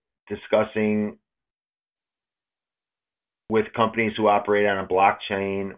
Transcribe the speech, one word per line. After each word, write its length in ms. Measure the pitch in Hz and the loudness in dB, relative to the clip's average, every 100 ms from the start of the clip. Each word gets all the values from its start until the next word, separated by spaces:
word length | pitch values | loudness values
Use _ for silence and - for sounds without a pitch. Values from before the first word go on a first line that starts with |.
| _ _ - | _ _ -12
discussing 880 | 104 - 107 104 110 107 107 104 - _ _ _ _ _ _ _ _ _ _ _ _ _ _ _ _ _ _ _ _ _ _ - | -12 -2 0 0 -2 0 0 -2 -8 _ _ _ _ _ _ _ _ _ _ _ _ _ _ _ _ _ _ _ _ _ _ -2
with 240 | 110 107 | -2 -2
companies 380 | - 110 110 110 110 | 0 0 0 -4 2
who 100 | 107 | 2
operate 380 | 101 101 104 104 | 2 2 2 2
on 180 | 95 | 0
a 40 | 95 | 0
blockchain 840 | 92 98 - - 98 98 98 98 | 2 2 2 -4 -4 -4 -4 -8